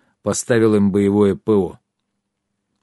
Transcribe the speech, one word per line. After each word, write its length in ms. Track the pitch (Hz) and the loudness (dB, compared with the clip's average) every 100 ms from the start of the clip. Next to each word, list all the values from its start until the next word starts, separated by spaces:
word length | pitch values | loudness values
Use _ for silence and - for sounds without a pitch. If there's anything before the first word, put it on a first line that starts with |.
| _ _ | _ _
поставил 540 | 104 98 - 117 110 107 | -6 -6 -2 0 2 2
им 160 | 101 | 0
боевое 440 | 101 101 104 101 92 | 0 0 2 0 -2
П 180 | - | -2
О?» 260 | 104 85 - _ _ _ _ _ _ _ _ _ _ | -2 -2 -10 _ _ _ _ _ _ _ _ _ _